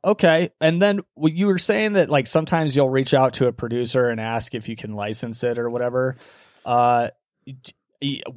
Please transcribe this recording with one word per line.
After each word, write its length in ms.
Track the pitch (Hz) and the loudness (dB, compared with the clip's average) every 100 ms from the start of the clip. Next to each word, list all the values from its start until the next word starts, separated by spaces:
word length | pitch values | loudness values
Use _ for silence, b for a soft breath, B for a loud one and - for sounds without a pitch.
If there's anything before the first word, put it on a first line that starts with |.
okay. 460 | 190 - 170 160 175 - | -2 2 4 2 0 0
And 220 | 160 170 | 0 4
then 180 | 202 202 - - | 2 0 -6 -2
w-, 180 | 160 | -2
you 140 | 165 202 | 2 0
were 100 | 180 | 2
saying 360 | - 208 214 | 0 0 2
that, 160 | 202 147 | 2 2
like, 180 | 143 127 | 2 2
sometimes 480 | 165 160 165 151 135 | 0 0 0 0 2
you'll 140 | 131 | 2
reach 240 | 135 131 | 2 2
out 220 | 135 131 - | 2 2 2
to 120 | 127 | -2
a 60 | |
producer 560 | 120 117 120 120 127 120 | -2 -6 -4 -2 0 0
and 100 | 113 | 0
ask 340 | 110 113 - | -4 -6 -6
if 140 | 120 117 | -10 -10
you 80 | 110 | -12
can 200 | 110 104 | -10 -8
license 500 | 104 107 120 110 120 | -8 -8 -8 -4 -4
it 120 | 120 | -2
or 120 | 117 | -4
whatever. 480 | 120 123 127 131 131 b b b b - | -4 -2 -2 -2 -6 b b b b -2
Uh, 420 | 123 120 120 120 - _ _ - | 2 4 2 0 -8 _ _ -20
d-, 100 | 131 - - _ - | -20 -20 -20 _ -8
y-, 200 | 139 135 - | -6 -6 -10